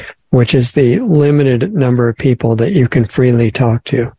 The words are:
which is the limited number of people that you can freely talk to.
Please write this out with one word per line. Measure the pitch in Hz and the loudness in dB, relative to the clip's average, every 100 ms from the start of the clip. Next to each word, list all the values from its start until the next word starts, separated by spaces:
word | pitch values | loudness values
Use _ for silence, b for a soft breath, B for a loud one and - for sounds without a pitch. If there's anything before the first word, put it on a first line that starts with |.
| B B - | B B -2
which | 127 120 | 0 2
is | 135 123 | 0 0
the | 147 123 165 | 0 0 0
limited | 247 151 143 147 135 120 175 | 0 2 2 2 2 0 -2
number | 208 127 123 120 | -2 0 0 0
of | 110 | -2
people | 135 120 117 110 | -2 0 0 0
that | 131 | 0
you | 190 123 | 0 0
can | 131 110 | 0 -2
freely | - 127 120 113 | 0 0 2 0
talk | - 120 117 - | 0 0 -2 -2
to. | 120 120 | -4 -4